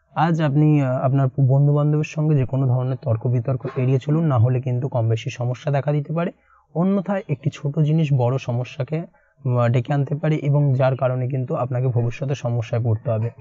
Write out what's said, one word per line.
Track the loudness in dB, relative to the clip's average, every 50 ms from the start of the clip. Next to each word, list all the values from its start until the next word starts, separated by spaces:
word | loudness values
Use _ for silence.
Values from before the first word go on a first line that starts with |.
| _ _ _
আজ | 0 0 2 2 0
আপনি, | 0 2 2 4 4 4 4 4
আহ, | 2 0 0 0 0
আপনার | 0 2 2 2 0 2 0
বন্ধু | 2 4 4 4 4 4 4
বান্ধবের | 2 2 2 0 0 -2
সঙ্গে | -4 -4 -2 0 2 2
যে | 2 2
কোনো | 0 0 0 0
ধরনের | 0 0 0 -2 -2 -4 -4
তর্ক | -2 -2 -2 0 0
বিতর্ক | 0 0 0 0 -2 -4 -4 -4 -6 -4
এড়িয়ে | -2 0 2 2 0
চলুন, | 0 0 0 2 2
না | 2 2 4
হলে | 2 2 2 0
কিন্তু | -2 -2 -2 -2 -4 -2
কম | -2 0 0 0
বেশি | 0 -2 -4 -8
সমস্যা | -8 -6 -4 -4 -4 -4 -4 -2
দেখা | -2 -2 0 0
দিতে | -2 -2 -2 -4
পারে। | -4 -4 -4 -4 -6 _ _ _ _ _ _ _ -2
অন্যথায় | 0 0 2 2 0 0 -2 -4 -4 -2 -4
একটি | -6 -4 -2 -6
ছোট | -6 -4 -6 -4 0 0
জিনিস | 2 2 2 2 2 2
বড় | 2 2 2 0 0 -2
সমস্যাকে, | -2 -4 -4 -4 -4 -6 -6 -8 -6 -4 -4 -6
আহ, | -6 -10 _ _ _ _ _ _ -2 0 2 2 2 4
ডেকে | 2 2 0 0
আনতে | 0 0 0 0 -2
পারে | -2 0 0 0
এবং | 0 0 2 2 2 2 2 2
যার | 2 2 2 2
কারণে | 0 0 0 0 -2 -2 -2
কিন্তু | -2 -4 -4 -4 -4
আপনাকে | -4 -4 -2 -2 -2 0 0
ভবিষ্যতে | 0 0 0 0 -2 -4 -4 -6 -4
সমস্যায় | -4 -4 -2 -2 -2 -2 -2 -2 -2 0
পড়তে | 0 0 0 -2 -2
হবে। | -2 -2 -2 -4 -6 -10